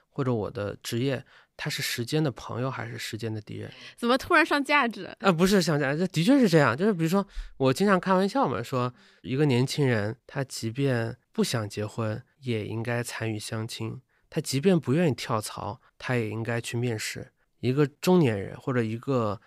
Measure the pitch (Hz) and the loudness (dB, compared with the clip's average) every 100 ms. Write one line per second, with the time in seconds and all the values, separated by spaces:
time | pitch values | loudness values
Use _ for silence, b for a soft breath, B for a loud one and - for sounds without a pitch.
0 | b - 131 120 95 - 101 - - 117 | b -4 0 0 -2 -4 -8 -8 -6 -2
1 | 135 123 - b b - 151 - - - | -2 -4 -8 b b -12 -8 -6 -6 -4
2 | 113 151 156 - - 110 131 127 117 117 | -2 0 0 -2 -10 -6 -6 -6 -10 -10
3 | - 110 110 110 - 104 104 - B - | -10 -8 -6 -8 -8 -12 -12 -16 B -6
4 | 233 254 - 330 311 294 277 294 233 202 | 0 0 4 4 4 0 2 2 0 -4
5 | 180 - 196 160 185 202 165 147 135 151 | -12 0 2 4 4 4 4 2 0 0
6 | 185 156 180 285 226 160 117 120 202 175 | 0 0 4 6 6 6 6 4 0 2
7 | 160 196 196 B B - 131 131 202 185 | 2 0 -2 B B 0 2 4 4 4
8 | 185 185 196 262 226 107 117 131 123 - | 4 2 2 2 0 -2 -2 -2 -2 -4
9 | b b 92 131 151 120 131 - 135 110 | b b -6 2 4 4 2 2 2 2
10 | 104 117 _ 143 131 - 113 120 139 120 | 0 -6 _ -8 -8 -6 -6 -2 0 0
11 | 117 120 _ - 196 117 104 - 104 - | -2 -8 _ -2 -2 0 -4 -6 -6 -4
12 | 110 107 - _ 131 110 101 110 117 120 | -4 -4 -10 _ -6 -4 -4 -6 -4 -4
13 | 120 - 113 107 - 113 110 - 113 127 | -4 -6 -4 -4 -6 -6 -6 -8 -8 -10
14 | _ _ _ - - 131 175 175 - 147 | _ _ _ -8 -4 0 4 2 2 2
15 | 175 120 - 110 - - 92 110 b _ | 2 0 -2 -4 -4 -8 -8 -10 b _
16 | - 123 107 107 113 117 - 120 123 110 | -4 -2 -2 -4 -4 -4 -4 -2 -2 -2
17 | - - - _ _ _ 117 135 143 _ | -6 -8 -14 _ _ _ -2 2 2 _
18 | - 180 139 104 98 107 - 123 110 113 | 4 6 6 2 -6 -10 -2 0 0 -4
19 | 139 131 107 98 | -2 0 0 -4